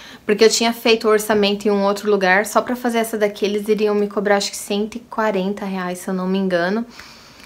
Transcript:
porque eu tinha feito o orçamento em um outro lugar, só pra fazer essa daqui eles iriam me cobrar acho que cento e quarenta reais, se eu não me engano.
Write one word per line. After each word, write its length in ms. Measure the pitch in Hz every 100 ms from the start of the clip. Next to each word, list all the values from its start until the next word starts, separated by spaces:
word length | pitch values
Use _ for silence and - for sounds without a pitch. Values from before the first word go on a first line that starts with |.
| - - -
porque 200 | 208 220
eu 40 |
tinha 220 | - 233
feito 360 | 233 247 226 220
o 40 |
orçamento 560 | 214 208 214 202 202 214
em 40 |
um 120 | 202
outro 260 | 196 202 208
lugar, 360 | 202 185 190 214
só 160 | 226
pra 160 | 220 240
fazer 220 | 247 226
essa 180 | 220 214
daqui 260 | 208 208
eles 240 | 202 208 208
iriam 260 | 208 208
me 140 | 208 202
cobrar 300 | 202 202 202
acho 140 | 196
que 60 | -
cento 380 | - 202 214 233
e 40 |
quarenta 680 | - - 220 196 190 208 196
reais, 320 | 190 180 180
se 120 | -
eu 40 |
não 140 | 185 185
me 100 | 190
engano. 480 | 190 175 175 214 233 - - - - -